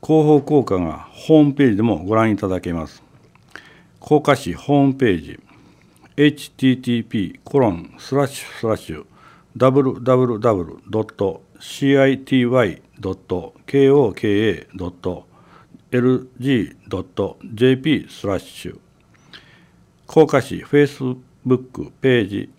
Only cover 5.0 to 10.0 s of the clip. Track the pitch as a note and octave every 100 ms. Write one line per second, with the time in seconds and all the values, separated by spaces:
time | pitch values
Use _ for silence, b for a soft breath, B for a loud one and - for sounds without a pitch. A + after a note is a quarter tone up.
5 | B2 F2 D2 - _ b b b b b
6 | b - D3 D3 - _ C3 B2+ B2 A#2+
7 | A2 A#2 F2+ - - C#3+ A#2+ E2+ - -
8 | - C3+ C3+ - - - A2+ G#2+ - -
9 | - b b b b - B2+ C3+ C3 G#2+